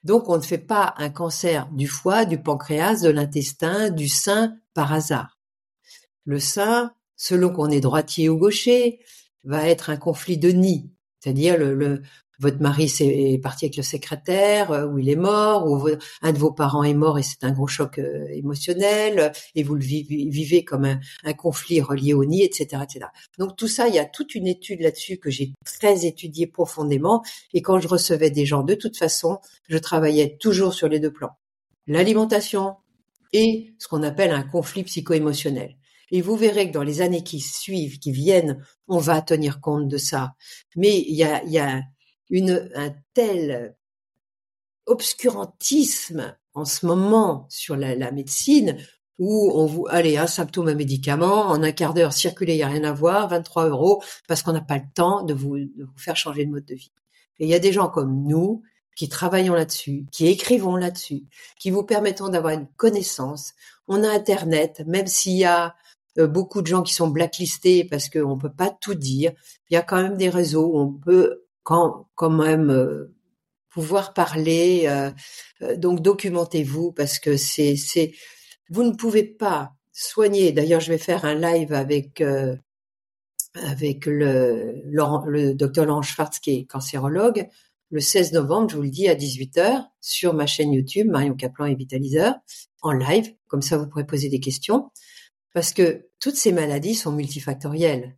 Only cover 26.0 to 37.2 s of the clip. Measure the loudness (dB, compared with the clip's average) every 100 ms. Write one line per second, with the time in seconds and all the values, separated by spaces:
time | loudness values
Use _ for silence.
26 | 2 -4 -14 -6 -6 -2 -4 -2 -2 0
27 | 2 0 0 -18 _ -4 2 0 2 -2
28 | 0 2 2 2 0 0 0 -2 -4 -2
29 | -2 0 -2 -4 _ _ _ -4 -2 0
30 | 2 4 2 0 0 2 0 0 0 0
31 | -2 -6 -14 -14 _ _ _ _ -4 2
32 | 4 4 2 0 0 -4 -4 -8 _ _
33 | _ _ _ 2 2 2 -6 _ -8 -4
34 | -4 0 2 2 -2 -4 -4 -8 -8 -10
35 | 0 0 0 -2 -4 -6 -8 -16 _ _
36 | _ -2 0 2 2 2 0 -2 -4 0
37 | 0 0